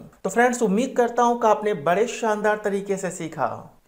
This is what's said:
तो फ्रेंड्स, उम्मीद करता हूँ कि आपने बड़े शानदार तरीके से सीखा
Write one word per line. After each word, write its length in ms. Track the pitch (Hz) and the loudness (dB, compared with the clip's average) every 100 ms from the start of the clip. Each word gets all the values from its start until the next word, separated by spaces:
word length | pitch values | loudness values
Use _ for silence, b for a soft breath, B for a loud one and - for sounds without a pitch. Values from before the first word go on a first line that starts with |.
| - _ | -18 _
तो 60 | 196 | -4
फ्रेंड्स, 320 | 233 247 240 | 2 2 2
उम्मीद 320 | 220 196 262 - | 2 2 0 0
करता 260 | 240 240 | 0 2
हूँ 180 | 240 240 | 2 4
कि 60 | 226 | 2
आपने 260 | 214 214 | 2 0
बड़े 340 | 180 147 180 233 | -2 0 2 0
शानदार 540 | - 226 208 208 214 | -2 -2 0 0 0
तरीके 340 | 208 196 202 190 | -2 -4 -4 -6
से 140 | 180 | -6
सीखा 680 | 175 160 156 120 110 - - | -8 -10 -4 -4 -4 -14 -20